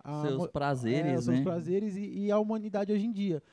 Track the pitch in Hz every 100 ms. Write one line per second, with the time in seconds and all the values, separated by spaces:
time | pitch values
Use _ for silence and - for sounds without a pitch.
0 | - 151 151 135 - 147 143 131 117 139
1 | 156 127 120 127 139 175 160 190 214 190
2 | 202 185 202 208 214 220 208 196 202 214
3 | 226 202 202 156 -